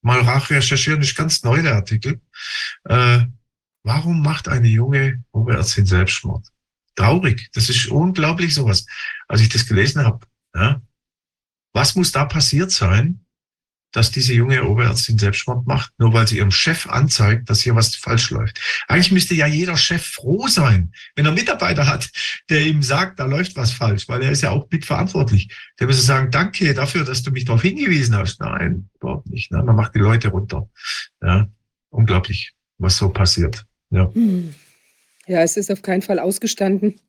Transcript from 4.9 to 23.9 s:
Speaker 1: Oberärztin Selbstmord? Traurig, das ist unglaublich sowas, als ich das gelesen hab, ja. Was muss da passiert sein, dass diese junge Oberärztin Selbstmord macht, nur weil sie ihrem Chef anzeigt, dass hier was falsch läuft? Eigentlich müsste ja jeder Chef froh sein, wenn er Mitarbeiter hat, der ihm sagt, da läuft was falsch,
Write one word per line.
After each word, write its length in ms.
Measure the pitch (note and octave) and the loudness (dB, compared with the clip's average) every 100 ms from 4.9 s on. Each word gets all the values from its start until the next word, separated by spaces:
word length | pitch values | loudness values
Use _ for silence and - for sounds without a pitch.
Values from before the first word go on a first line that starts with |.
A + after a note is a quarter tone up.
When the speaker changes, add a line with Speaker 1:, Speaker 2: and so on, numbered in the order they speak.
| C#3 C3+ B2+ - | 2 0 -2 -6
Speaker 1:
Oberärztin 560 | G#2+ A#2 A2+ G2 - G2 | -2 0 0 0 0 2
Selbstmord? 600 | F#2 F#2 - - F#2 - _ _ _ _ | 2 2 -2 -4 -8 -10 _ _ _ _
Traurig, 560 | - G2 E3 F3+ G#2+ - | 0 2 4 2 -2 -4
das 160 | - A2+ | -2 0
ist 180 | A#2+ - | 0 0
unglaublich 640 | D3 F3+ F#3 D3+ E3 F3 | 0 0 0 -2 0 -2
sowas, 320 | D3 A#2+ G2 - - - - - | 0 2 0 -2 -12 -12 -12 -2
als 140 | A2 | 2
ich 80 | A2 | 4
das 160 | A#2+ - | 2 0
gelesen 400 | G#2 A2 D3+ A#2+ | 2 2 2 0
hab, 220 | - - _ _ E2+ | 0 -10 _ _ -2
ja. 240 | A2 C#3+ - _ _ _ _ _ _ _ _ | 0 0 -6 _ _ _ _ _ _ _ _
Was 220 | A2+ C#3 - | -2 0 0
muss 160 | F3 | 0
da 100 | C3+ | 0
passiert 480 | C#3+ D#3 A#2+ C#3+ F#3 | -2 0 0 0 0
sein, 540 | - F#2 G2+ D3 F3+ _ _ _ _ _ _ _ | 0 2 2 2 -2 _ _ _ _ _ _ _
dass 200 | - A2 | -2 -2
diese 220 | - B2+ | 0 2
junge 300 | A#2+ B2 C3+ | 2 2 0
Oberärztin 540 | - A2 A#2+ A#2 - A2 | 0 0 0 0 -2 0
Selbstmord 500 | G2+ G2+ - B2+ B2 | 0 -2 -4 -6 -2
macht, 240 | C#3 - _ | -4 -4 _
nur 160 | A#2 | 2
weil 120 | A2+ A2 | 4 2
sie 100 | G#2+ | 2
ihrem 140 | G2+ | 0
Chef 360 | F#2+ - E3 - | 2 0 -2 -4
anzeigt, 600 | - C#3+ - G#2+ A2+ B2 | 0 0 2 2 2 0
dass 120 | A2 | 0
hier 140 | B2 A2+ | 2 2
was 200 | A2+ - | 0 -2
falsch 320 | - A#2 - | -2 -2 0
läuft? 300 | A2+ A2 - - - - | -2 -4 -6 -6 -6 0
Eigentlich 240 | B2 F3+ | 2 4
müsste 240 | F#3+ - E3 | 2 2 0
ja 100 | D3+ | 0
jeder 280 | D3+ F3+ D#3+ | 0 -2 -2
Chef 300 | - D#3+ - | 0 -2 -6
froh 420 | - B2 F#3 C4 | -8 -2 -2 0
sein, 460 | - C#3 G2 E2+ - - - | 2 4 4 2 -6 -14 -2
wenn 100 | D3+ | 0
er 80 | |
Mitarbeiter 540 | E3+ A3+ - F3 D3+ C#3 | 0 -2 -2 -2 0 0
hat, 220 | - - - - - _ | 0 -6 -8 -8 -10 _
der 120 | D#3 | 0
ihm 200 | D#3 D3+ | 2 0
sagt, 380 | C3 C#3 F#3 - | 0 0 -2 -4
da 60 | C3+ | -4
läuft 320 | C#3+ F3+ - | -2 -4 -2
was 160 | A#2 | -4
falsch, 340 | - A2+ | 0 -2